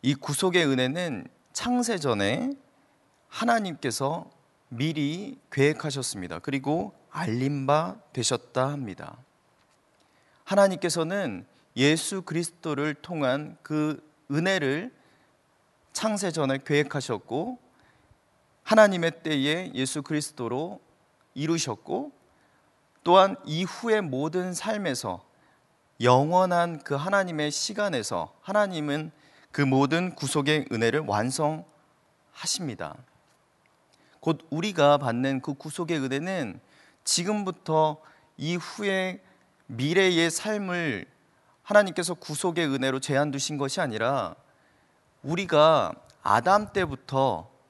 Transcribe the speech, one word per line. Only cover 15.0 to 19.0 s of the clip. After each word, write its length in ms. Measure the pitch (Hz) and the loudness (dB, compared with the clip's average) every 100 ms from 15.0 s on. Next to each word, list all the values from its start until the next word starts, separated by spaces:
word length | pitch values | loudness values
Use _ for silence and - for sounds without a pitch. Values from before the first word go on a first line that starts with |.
| _ _ _ _ _ _ _ _ _ | _ _ _ _ _ _ _ _ _
창세 400 | - 220 208 190 | -4 -2 -2 -2
전에 280 | 160 135 135 | -2 0 -2
계획하셨고 960 | - 147 147 147 - 107 - 123 208 254 _ _ _ _ _ _ _ _ _ _ | 2 2 2 -2 -6 -8 -4 -6 -6 -10 _ _ _ _ _ _ _ _ _ _
하나님의 600 | - 220 208 185 | 2 8 8 6